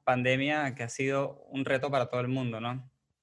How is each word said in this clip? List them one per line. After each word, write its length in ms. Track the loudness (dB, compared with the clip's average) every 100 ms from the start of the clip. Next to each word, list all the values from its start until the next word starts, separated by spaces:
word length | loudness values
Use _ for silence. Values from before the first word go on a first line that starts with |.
pandemia 680 | 2 4 4 2 2 0 -2
que 100 | -4
ha 40 | -6
sido 560 | -2 0 0 -2 -6 -8
un 140 | -4
reto 260 | 0 0 2
para 180 | 0 0
todo 120 | 0
el 80 | 0
mundo, 320 | 0 -2 -4
¿no? 300 | -4 -6 -10 _ _ _